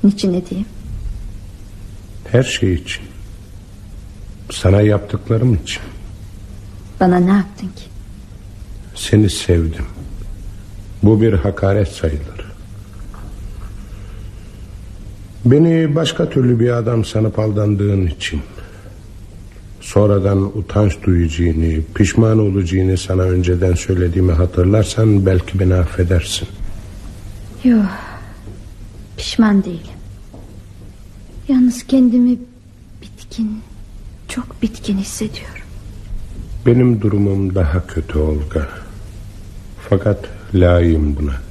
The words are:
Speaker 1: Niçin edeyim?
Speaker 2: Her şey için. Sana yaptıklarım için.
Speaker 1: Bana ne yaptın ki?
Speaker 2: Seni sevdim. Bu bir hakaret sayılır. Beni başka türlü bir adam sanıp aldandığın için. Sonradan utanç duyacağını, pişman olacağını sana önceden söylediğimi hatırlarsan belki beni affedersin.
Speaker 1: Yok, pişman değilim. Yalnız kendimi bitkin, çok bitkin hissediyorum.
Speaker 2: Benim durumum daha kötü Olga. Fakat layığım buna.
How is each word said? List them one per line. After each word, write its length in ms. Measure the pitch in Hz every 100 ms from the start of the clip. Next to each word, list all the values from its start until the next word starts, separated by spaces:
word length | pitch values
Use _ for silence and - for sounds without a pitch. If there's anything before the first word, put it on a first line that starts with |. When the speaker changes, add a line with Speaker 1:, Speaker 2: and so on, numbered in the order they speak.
Speaker 1:
Niçin 300 | 202 - 196
edeyim? 320 | 180 180 185 208 - - - - - - - - - - - - - - - -
Speaker 2:
Her 120 | 123
şey 300 | 131 - 98
için. 300 | 85 - - - - - - - - - - - - - - - - -
Sana 300 | - 90 98
yaptıklarım 720 | 104 104 - 101 - 113 127
için. 280 | 101 - - - - - - - - - - - - - -
Speaker 1:
Bana 200 | 185 180
ne 120 | 180
yaptın 360 | 202 180 - 190
ki? 160 | - - - - - - - - - - - - -
Speaker 2:
Seni 340 | - 104 107
sevdim. 560 | - - 85 80 80 - - - - - - - - - - - -
Bu 180 | 104 110
bir 120 | 113
hakaret 540 | 98 101 95 95 101 101
sayılır. 680 | - 80 73 69 - - - - - - - - - - - - - - - - - - - - - - - - - - - - - - - 120
Beni 500 | 139 165 165 160 147
başka 340 | 151 - 165
türlü 300 | 143 123 120
bir 100 | 120
adam 360 | 120 117 117 101
sanıp 340 | 110 110 104
aldandığın 680 | 107 104 104 104 101 98 90
için. 340 | 71 - 76 - - - - - - - - - - - - - -
Sonradan 760 | - - 104 101 98 98 98 104
utanç 400 | 95 101 104 82
duyacağını, 800 | - 87 85 78 85 80 82 80 80 -
pişman 440 | 98 - 113 110
olacağını 580 | 104 95 90 95 92 92
sana 240 | - 92
önceden 520 | 92 90 90 90 92
söylediğimi 580 | 87 - 92 87 90 92
hatırlarsan 920 | 82 87 - 90 107 101 - 110 104 95
belki 340 | 92 - 95
beni 140 | 92 92
affedersin. 720 | 82 - 87 90 - - - - - - - - - - - - - -
Speaker 1:
Yok, 220 | 262 226 196 - - - - - - - - - - - - -
pişman 460 | - - 220 202
değilim. 160 | 185 170 - - - - - - - - - - - - - - - - -
Yalnız 400 | 262 247 240 -
kendimi 500 | 269 254 247 247 247 - - - - - -
bitkin, 600 | - - - - 220 214 - - - - - - -
çok 340 | - 247 -
bitkin 360 | 220 - - 196
hissediyorum. 640 | 196 - 220 - - - - - - - - - - - - - 127
Speaker 2:
Benim 360 | 120 127 113
durumum 540 | 104 101 101 98 98 92
daha 320 | 82 87 -
kötü 320 | - 73 76
Olga. 480 | 76 76 73 80 71 - - - - - - - - - - - -
Fakat 400 | 95 104 101 - - -
layığım 640 | 95 90 87 85 80 76 71
buna. 180 | 73 65 -